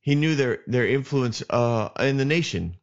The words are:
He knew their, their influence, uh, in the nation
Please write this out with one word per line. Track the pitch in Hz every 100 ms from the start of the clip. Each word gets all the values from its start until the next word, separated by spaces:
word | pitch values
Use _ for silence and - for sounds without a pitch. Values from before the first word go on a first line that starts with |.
He | - 143
knew | 156
their, | 151 131 - -
their | 123 113
influence, | 131 135 143 123 110 -
uh, | 120 120 117 107 -
in | 131 139
the |
nation | 135 160 165 95 85 87